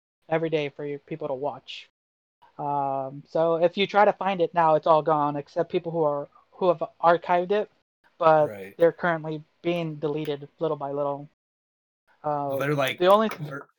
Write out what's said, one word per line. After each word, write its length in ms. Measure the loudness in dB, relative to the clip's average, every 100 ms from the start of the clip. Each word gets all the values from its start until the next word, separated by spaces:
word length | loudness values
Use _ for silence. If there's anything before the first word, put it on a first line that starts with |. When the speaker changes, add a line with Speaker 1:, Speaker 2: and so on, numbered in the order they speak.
| _ _ -4
Speaker 1:
every 180 | -2 0
day 220 | -2 -2
for 160 | -6 -10
you 120 | -10
people 280 | -10 -10 -6
to 60 |
watch. 520 | -6 -6 -8 -12 -18 -20 _ _ _ _ _ _ -8
Um, 640 | -4 -2 -2 -4 -6 -12 -6
so 280 | 0 2 2
if 200 | 2 0
you 100 | 0
try 200 | 4 4
to 60 |
find 260 | 2 -2 0
it 140 | 0
now, 200 | 2 4 4
it's 100 | 4
all 160 | 4
gone, 340 | 4 2 0 -2
except 340 | -6 -4 -4
people 220 | -4 -4
who 120 | -2
are, 240 | 0 -2 -6 _ _
who 160 | -2 0
have 140 | 0 -4 0
archived 480 | 4 4 2 0 0
it, 180 | -2 -4 _ _ _ _ 2
but 300 | 4 6 4
Speaker 2:
Right. 260 | -2 -12 2
Speaker 1:
they're 140 | 2
currently 500 | 4 -2 -2 -6 -10 -12 _
being 360 | -4 -4 -4 -6
deleted 520 | -4 -4 -6 -8 -12 -6
little 180 | -4 -4
by 140 | -6
little. 360 | -4 -4 -6 -12 _ _ _ _ _ _ _ _ _
Uh, 340 | -6 -4 -4 -4
Speaker 2:
They're, 180 | -2
like, 240 | -2 -2 0
Speaker 1:
the 100 | 4
only 200 | 4 2 -4
Speaker 2:
they're 260 | -12 -12 -16